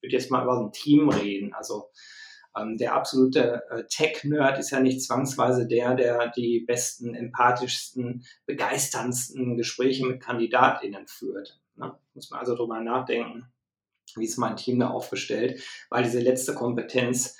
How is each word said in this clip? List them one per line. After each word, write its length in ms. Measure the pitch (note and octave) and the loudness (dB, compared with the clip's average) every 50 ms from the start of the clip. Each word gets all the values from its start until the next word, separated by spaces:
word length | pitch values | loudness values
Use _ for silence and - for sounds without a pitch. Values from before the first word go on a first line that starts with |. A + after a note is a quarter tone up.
würde 160 | - C3 C3 | -4 0 0
jetzt 140 | A#2+ - - | 0 2 2
mal 120 | C3 B2 B2 | 0 2 2
über 140 | B2 B2+ | 2 2
so 80 | A#2+ G#2+ | 0 0
ein 80 | G2+ - | -4 -6
Team 380 | - - D3 D3 D3+ D3+ C#3 | -4 4 6 8 8 8 6
reden. 420 | G#2 G#2 G2+ G2+ G2 G2 G2+ G#2 - | 4 2 0 -2 -2 -4 -4 -6 -8
Also, 380 | - - - G#2+ - - - _ - - - - - - - - - - _ - | -8 -8 -8 -8 -8 -10 -14 _ -20 -20 -20 -20 -20 -20 -20 -20 -20 -20 _ -10
ähm, 220 | G#2+ G#2+ A2+ A2+ A2 | -8 -6 -6 -4 -2
der 160 | A#2 A#2 - | -2 0 0
absolute, 680 | C3 C3 - C3 C3 C3 C3 C3 C#3+ A#2+ A#2 A#2+ A#2+ - - | 0 0 2 4 6 6 6 6 4 4 4 2 -2 -4 -8
äh, 140 | A#2+ A2+ - | -8 -8 -6
Tech-Nerd 720 | - - - D#3 D#3 - - - C#3+ D3+ D3+ C3+ C3+ C3+ C3+ | -6 -2 0 0 0 0 0 -2 0 2 4 4 4 2 0
ist 120 | - - | -2 -2
ja 100 | C#3 C3 | 2 2
nicht 220 | C3 C3 C3 C3 - | 4 4 2 0 -2
zwangsweise 640 | - A#2+ C3 C3+ - - B2+ B2 B2+ B2+ B2 A#2 | -2 -2 -2 -2 -2 0 2 2 4 4 2 2
der, 280 | - A#2 A#2+ B2 B2 B2+ | 2 2 2 2 2 2
der 320 | C3 A#2+ A#2+ A#2+ A#2+ A#2+ A#2+ | 2 2 2 2 2 0 -2
die 300 | - B2+ A#2+ A#2 A#2 A#2 | -2 -2 0 0 0 0
besten, 540 | A#2 - A#2+ A#2+ - - - - A#2+ A#2+ A#2 | 0 0 -2 -2 -2 -4 -6 -8 -8 -8 -8
empathischsten, 1120 | A#2+ A#2+ A#2+ A#2+ B2+ B2 B2+ B2+ B2 B2+ B2 - - - - - B2+ B2 A#2+ B2 B2 - - - _ _ | -8 -8 -6 0 2 4 4 4 2 0 -4 -4 -6 -8 -8 -6 -6 -6 -6 -6 -8 -12 -18 -20 _ _
begeisterndsten 1080 | - C3 C3 - - C3+ C#3 - - - A#2+ A#2 B2 B2 - - - - C3 B2+ B2 A#2+ A#2 | -6 -4 -2 -2 -2 -2 -2 -2 -2 -2 -4 -2 -2 -2 -4 -4 -6 -6 -4 -2 -2 0 -2
Gespräche 480 | A2+ - - - B2+ C3+ C3 C3+ B2+ | -2 -2 0 2 2 2 2 2 0
mit 160 | B2+ B2+ - - | -2 -4 -4 -6
KandidatInnen 840 | B2 A#2+ A#2 A#2 A2+ B2+ B2 C3 - - - - G2+ G2+ G2 - | -6 -2 -2 0 2 4 6 6 4 4 2 -4 -8 -8 -10 -14
führt, 540 | - - - - - G2+ G2+ G2 - - _ _ _ _ | -16 -14 -10 -8 -8 -8 -8 -10 -14 -18 _ _ _ _
ne? 180 | - E2 - - _ _ _ - | -12 -12 -12 -12 _ _ _ -20
Muss 160 | - - - | -20 -16 -12
man 100 | - A#2+ | -10 -6
also 160 | A#2+ B2 A#2+ | -4 -2 -2
drüber 240 | A#2+ A#2 A#2 A2+ A2+ | -2 -2 -4 -4 -6
nachdenken, 720 | A2+ A#2 B2 C3 B2+ B2+ A#2+ A#2 A#2 A2+ A2+ A#2 B2+ - _ _ _ _ _ _ _ _ _ _ _ - - | -4 -2 -2 -2 0 0 -2 -2 -2 -6 -10 -14 -16 -18 _ _ _ _ _ _ _ _ _ _ _ -14 -8
wie 80 | A2 A2+ | -4 -4
ist 140 | A2 - B2 | -4 -2 -2
mein 180 | A#2 G#2+ G#2 | -2 -2 -4
Team 220 | - - B2+ B2+ B2 | -4 -2 0 2 2
da 100 | A#2 - | 2 2
aufgestellt? 760 | - - - - - - - - A2+ A2 A#2 B2+ B2+ - - - - - - - | 0 -4 -6 -6 -6 -6 -4 -4 -2 0 0 0 -2 -4 -12 -14 -16 -16 -10 -2
Weil 140 | A#2+ B2 A#2+ | 0 0 2
diese 160 | A#2 A#2+ B2 | 2 2 2
letzte 340 | A#2+ B2+ B2+ C3 - - A#2+ | 4 4 2 2 0 -2 -2
Kompetenz, 800 | - A#2+ A#2+ A#2 A#2+ A2+ - - B2+ B2 A#2+ B2 B2+ - - - - | -2 -2 -2 -2 -2 -4 -2 0 0 2 2 2 0 -2 -4 -6 -14